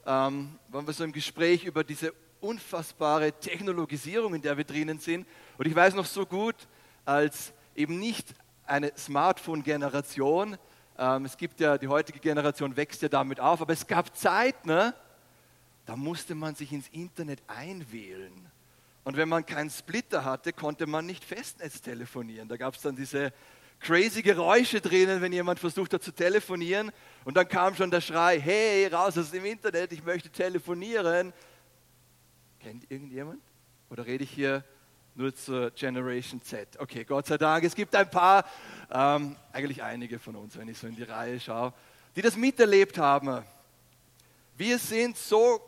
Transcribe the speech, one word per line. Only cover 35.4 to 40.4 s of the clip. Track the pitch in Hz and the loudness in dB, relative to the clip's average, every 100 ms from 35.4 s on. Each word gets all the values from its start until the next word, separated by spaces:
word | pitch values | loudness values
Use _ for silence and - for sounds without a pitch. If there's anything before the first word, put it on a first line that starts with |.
| - 131 120 | -6 -2 -2
Generation | - 135 127 127 123 127 127 | -4 -6 -4 -4 -4 -6 -12
Z? | - 113 101 - | -12 -12 -12 -12
Okay, | 135 120 | -10 -10
Gott | 113 139 - | -4 -2 0
sei | 151 | 2
Dank, | 156 160 | 2 4
es | 165 | 2
gibt | - 202 | -2 2
ein | 202 196 | 2 4
paar, | 180 180 196 - - - - - | 6 8 8 6 -6 -18 -18 -4
ähm, | 127 143 147 143 147 - | 2 4 2 -2 -10 -14
eigentlich | 127 143 135 | -8 -6 -6
einige | 110 120 120 117 | -10 -10 -10 -12
von | - | -14
uns, | 107 | -16